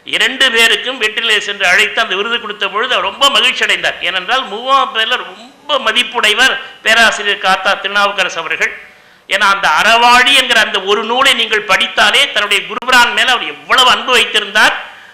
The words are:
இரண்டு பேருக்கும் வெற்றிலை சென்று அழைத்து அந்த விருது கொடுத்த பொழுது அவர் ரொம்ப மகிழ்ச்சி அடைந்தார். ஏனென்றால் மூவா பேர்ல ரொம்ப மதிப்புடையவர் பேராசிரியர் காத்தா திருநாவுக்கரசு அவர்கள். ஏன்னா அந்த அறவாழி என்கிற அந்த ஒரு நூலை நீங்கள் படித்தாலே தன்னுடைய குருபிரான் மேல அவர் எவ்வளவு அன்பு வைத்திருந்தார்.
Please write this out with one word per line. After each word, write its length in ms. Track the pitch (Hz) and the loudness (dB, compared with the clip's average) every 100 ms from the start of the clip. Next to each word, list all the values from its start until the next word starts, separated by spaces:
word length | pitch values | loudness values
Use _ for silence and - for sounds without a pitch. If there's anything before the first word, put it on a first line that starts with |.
| - | -8
இரண்டு 460 | 151 214 262 262 | -2 -2 0 0
பேருக்கும் 480 | 226 233 214 240 262 | 2 2 0 -4 -4
வெற்றிலை 420 | 214 226 233 214 | -4 -2 -2 -2
சென்று 260 | 196 202 190 | -2 -2 0
அழைத்து 340 | 185 214 208 | 2 2 0
அந்த 160 | 220 185 | -2 -2
விருது 240 | 208 233 | -4 -4
கொடுத்த 280 | 214 202 202 | -6 -6 -6
பொழுது 260 | 190 254 233 | -4 -2 -2
அவர் 160 | 185 | -4
ரொம்ப 200 | 208 277 | 0 0
மகிழ்ச்சி 320 | 208 240 254 | 2 0 0
அடைந்தார். 400 | 220 185 170 - | -2 0 -2 -4
ஏனென்றால் 500 | 165 185 180 247 233 | -6 -6 -2 -4 -4
மூவா 360 | 208 247 269 254 226 | -8 0 0 0 -2
பேர்ல 220 | 220 247 | -2 -2
ரொம்ப 760 | 180 190 240 - - 294 220 | -6 -16 -20 -18 -6 -2 0
மதிப்புடையவர் 680 | 220 247 240 220 214 254 - - - | -2 -2 0 0 2 2 0 -8 -8
பேராசிரியர் 560 | 220 226 226 - 208 202 | 0 4 4 2 -2 -2
காத்தா 420 | 202 190 202 185 | 0 0 0 -2
திருநாவுக்கரசு 580 | 196 202 202 196 180 - | -2 0 0 0 -4 -4
அவர்கள். 400 | 160 160 220 - - - _ _ - | -6 -4 -4 -6 -18 -20 _ _ -6
ஏன்னா 120 | 190 | 0
அந்த 280 | 208 196 185 | 2 2 2
அறவாழி 680 | 156 196 233 240 247 254 277 | 2 4 4 6 6 6 4
என்கிற 260 | 254 240 | 2 2
அந்த 220 | 214 208 | 2 -2
ஒரு 220 | 190 208 214 | -2 -2 -2
நூலை 300 | 247 269 247 | 0 0 0
நீங்கள் 260 | 226 214 | 0 -2
படித்தாலே 720 | 208 190 240 - 214 226 277 | 0 0 0 0 2 2 0
தன்னுடைய 340 | 220 202 202 180 | -2 -2 -2 -4
குருபிரான் 460 | 214 247 254 240 | -6 0 2 4
மேல 180 | 220 233 | 2 0
அவர் 160 | 240 160 | 0 -4
எவ்வளவு 440 | 147 - 233 254 | -12 -2 2 4
அன்பு 220 | 208 247 | 2 2
வைத்திருந்தார். 720 | 240 226 214 202 202 233 - - - - | 0 2 -2 -2 2 2 0 -8 -18 -20